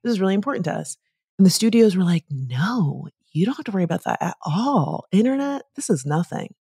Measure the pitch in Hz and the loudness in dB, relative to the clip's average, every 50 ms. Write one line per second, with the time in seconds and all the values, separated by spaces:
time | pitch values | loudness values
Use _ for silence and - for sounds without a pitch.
0 | _ 240 233 185 190 190 196 202 196 277 277 - 175 165 - - - - - _ | _ -2 0 2 2 2 2 0 0 -2 -4 -4 -4 -4 -4 -6 -8 -10 -14 _
1 | _ _ _ _ _ _ _ - 196 185 - - 214 226 208 233 226 214 180 185 | _ _ _ _ _ _ _ 6 6 6 6 4 2 4 6 6 6 6 4 2
2 | 180 175 170 165 _ _ 147 131 135 123 123 127 160 208 247 247 170 139 131 131 | 2 2 0 0 _ _ -8 -8 -6 -6 -2 -2 -2 0 0 0 0 -2 -2 -6
3 | - - _ _ _ _ _ 151 185 233 285 - 302 - 196 190 175 165 160 - | -12 -16 _ _ _ _ _ -2 0 0 -2 -6 -8 -6 -2 -2 -2 0 -2 -4
4 | - - - - - 165 - _ - 175 147 190 233 277 285 208 139 - - - | -2 -4 -4 -2 -4 -6 -6 _ -6 -4 -2 0 0 2 2 2 0 0 -4 -6
5 | - _ - 196 220 254 269 269 277 277 277 277 - _ _ - - - - 139 | -6 _ 2 2 4 4 2 0 -2 -4 -6 -8 -10 _ _ -12 -10 -8 -8 -8
6 | 127 143 147 160 175 - - - - - - _ _ | -4 -4 -2 -2 -4 -4 -8 -10 -10 -10 -16 _ _